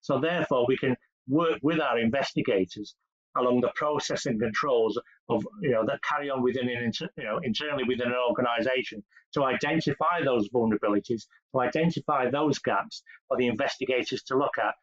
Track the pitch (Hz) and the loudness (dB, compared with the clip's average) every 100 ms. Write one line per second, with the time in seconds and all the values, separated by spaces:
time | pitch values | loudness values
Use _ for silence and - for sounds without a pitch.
0 | - 135 156 170 156 131 123 135 135 254 | -2 0 0 -2 0 2 2 2 0 -2
1 | _ _ - 143 165 160 143 165 143 117 | _ _ 0 2 2 2 0 0 0 2
2 | 113 135 127 - 139 101 92 107 107 - | 2 0 -2 -2 0 2 0 -4 -14 -16
3 | _ _ _ 139 123 123 120 - 151 147 | _ _ _ -2 2 2 2 0 -2 -2
4 | - 139 147 113 113 107 147 120 110 113 | -2 -4 -2 -2 0 0 2 2 2 0
5 | - _ - 113 - - 156 117 113 135 | -8 _ -4 -2 -2 -4 0 2 0 -2
6 | - 147 143 131 123 123 123 120 120 110 | -4 -4 -2 0 0 0 -2 -2 -4 -4
7 | 160 - 113 110 - - 151 143 120 123 | -8 -8 -4 -4 -2 -4 -2 -2 -2 0
8 | 120 123 123 120 123 117 117 131 120 110 | 0 0 0 0 0 0 0 0 -2 -10
9 | - - _ - 135 120 147 160 151 139 | -16 -20 _ 0 0 2 0 0 0 0
10 | 156 175 139 123 104 123 113 107 107 104 | 0 2 2 2 2 2 2 2 2 0
11 | - 117 - _ _ 131 123 156 165 - | 0 -6 -6 _ _ -2 0 2 0 0
12 | - 147 127 143 156 139 - 101 - - | -2 0 2 2 2 0 0 -2 -2 -12
13 | - - _ 127 123 110 135 - 123 127 | -20 -20 _ 0 0 0 -2 -2 -2 -2
14 | 127 127 - 135 143 - 107 - | 0 -6 -2 0 0 0 -2 -4